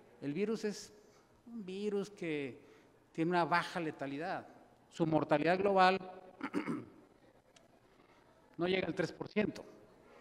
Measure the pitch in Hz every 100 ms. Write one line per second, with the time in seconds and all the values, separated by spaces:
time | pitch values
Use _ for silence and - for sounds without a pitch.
0 | - - 139 147 214 220 214 196 - -
1 | - - _ _ - 233 185 190 208 202
2 | 190 - 170 151 139 113 - - - -
3 | _ - 165 180 165 170 165 185 160 -
4 | 139 139 175 160 110 - - - _ -
5 | 160 156 147 151 151 185 202 190 185 190
6 | - - - - - - - - 117 -
7 | - - - - _ - - - - -
8 | - - - - - - 175 190 180 160
9 | 160 - - - - - - - - -
10 | - -